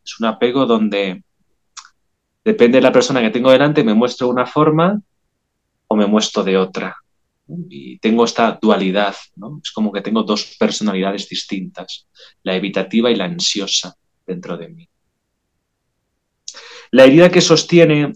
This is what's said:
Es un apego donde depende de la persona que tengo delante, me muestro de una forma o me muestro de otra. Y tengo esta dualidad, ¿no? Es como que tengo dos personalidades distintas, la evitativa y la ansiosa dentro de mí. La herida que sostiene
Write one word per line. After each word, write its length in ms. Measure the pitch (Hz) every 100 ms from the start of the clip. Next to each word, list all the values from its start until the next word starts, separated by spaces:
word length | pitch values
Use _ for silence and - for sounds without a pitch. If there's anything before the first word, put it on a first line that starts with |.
Es 140 | - -
un 60 | 113
apego 400 | 107 123 135 123
donde 560 | 113 107 101 98 92 _ _ _ _ _ - - _ _ _ _ _
depende 340 | 110 107 120 131
de 40 |
la 100 | 127
persona 280 | 127 120 131
que 80 | 110
tengo 200 | 117 131
delante, 340 | 131 147 147
me 80 | 113
muestro 360 | 107 123 - 123
de 40 |
una 140 | 123 123
forma 520 | 147 156 156 175 208 - _ _ _ _ _ _ _ -
o 80 | 107
me 100 | 104
muestro 360 | 107 - 107
de 140 | 95 95
otra. 400 | 95 - 92 - _ _ _ _ - 170 165
Y 300 | - - -
tengo 260 | 110 117
esta 340 | 117 - 113 -
dualidad, 540 | 107 95 95 98 101 - - -
¿no? 240 | 110 151
Es 80 | -
como 200 | - 107
que 80 | 98
tengo 220 | 101 110
dos 340 | 101 104 - -
personalidades 720 | 107 - 107 95 98 101 -
distintas, 760 | 92 - 95 90 - 90 - _ _ - _
la 140 | 95 92
evitativa 540 | 95 95 95 113 120
y 60 | 104
la 100 | 90
ansiosa 680 | 85 - 101 98 - 95 - _ _ -
dentro 300 | 90 90 85
de 120 | 85
mí. 180 | 82 85 _ _ _ _ _ _ _ _ _ _ _ _ _ _ _ - - - - -
La 140 | 127
herida 260 | 131 151 175
que 120 | 180
sostiene 720 | - 156 - 175 160 151 147